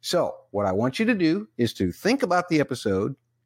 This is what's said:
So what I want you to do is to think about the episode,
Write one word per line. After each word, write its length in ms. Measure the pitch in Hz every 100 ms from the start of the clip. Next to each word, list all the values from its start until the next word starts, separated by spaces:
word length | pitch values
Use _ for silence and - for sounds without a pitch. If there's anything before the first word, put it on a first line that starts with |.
So 340 | - 175 131 - _
what 140 | 98 101
I 60 |
want 280 | 95 - -
you 60 | 226
to 100 | 220
do 340 | 160 180 214 -
is 160 | 117
to 180 | - 92
think 320 | - 190 269
about 240 | 196 180 175
the 140 | 156
episode, 540 | 139 123 110 95 113 139 _ _